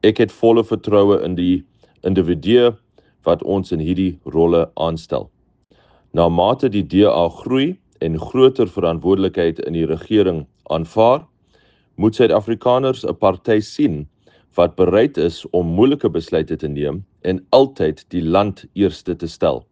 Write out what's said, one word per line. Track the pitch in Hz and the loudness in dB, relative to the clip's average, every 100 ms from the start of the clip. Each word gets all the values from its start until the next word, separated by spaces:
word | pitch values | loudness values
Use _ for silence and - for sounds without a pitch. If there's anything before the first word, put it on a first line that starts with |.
Ek | 107 107 | 2 2
het | 107 | -2
volle | - 113 113 | 2 2 2
vertroue | 110 107 - 104 101 101 | 0 -4 0 2 4 2
in | 87 | 0
die | 90 90 90 - _ _ _ | -2 0 -2 -4 _ _ _
individue | - 95 85 87 120 120 120 110 _ _ _ _ | -2 0 0 -2 2 4 4 0 _ _ _ _
wat | - 85 | -2 -2
ons | - 98 92 | -2 -4 -2
in | 82 | -6
hierdie | 78 90 95 87 | -4 -2 -4 -6
rolle | - 80 85 85 80 - | -6 0 2 2 0 -4
aanstel. | 82 82 - 67 50 _ _ _ _ _ _ _ _ | -6 -6 -6 -8 -8 _ _ _ _ _ _ _ _
Na | 85 85 | 0 0
mate | 85 95 131 131 | 2 0 0 -2
die | 101 | -2
D | 80 90 107 | -2 2 2
A | - 85 | 2 -2
groei | - - 131 147 185 _ _ | -4 -4 -2 -2 -6 _ _
en | 80 80 | -6 -6
groter | - 131 131 131 90 | -4 4 4 4 -4
verantwoordelikheid | - 87 82 85 95 95 90 85 80 65 | -2 -2 -2 0 0 0 -2 -4 -4 -6
in | |
die | 82 80 | -4 -4
regering | 82 - 110 92 82 71 _ - | -6 -2 0 2 -2 -10 _ -8
aanvaar, | 80 82 110 113 135 165 _ _ _ _ _ _ - | -6 -4 2 2 2 -2 _ _ _ _ _ _ -2
moet | 104 | -2
Suid-Afrikaners | - 117 107 104 113 123 123 135 127 | 2 2 2 -2 -4 0 0 0 -4
'n | - - | -8 -2
party | 101 92 - 107 | 0 0 0 -2
sien | 107 - 147 76 73 _ _ _ _ | -2 -2 -2 -2 -10 _ _ _ _
wat | - 85 - | 0 0 2
bereid | 90 95 131 143 | 2 2 0 0
is | 82 82 - | -4 -4 -6
om | 87 85 | -4 -2
moeilike | 85 127 143 107 | 2 2 2 -2
besluite | 82 82 82 78 80 | -4 -4 -4 -4 -6
te | 76 | -6
neem | 71 71 80 98 _ | -6 -6 -8 -14 _
en | - 92 - | -6 -6 2
altyd | 131 135 - 80 80 _ | 2 2 0 -4 -4 _
die | 90 | -6
land | 80 92 104 98 - | 0 0 0 -6 -14
eerste | - 98 85 - 85 | -2 -2 -2 -10 -8
te | 85 | -8
stel. | - 85 62 _ | -4 -2 -2 _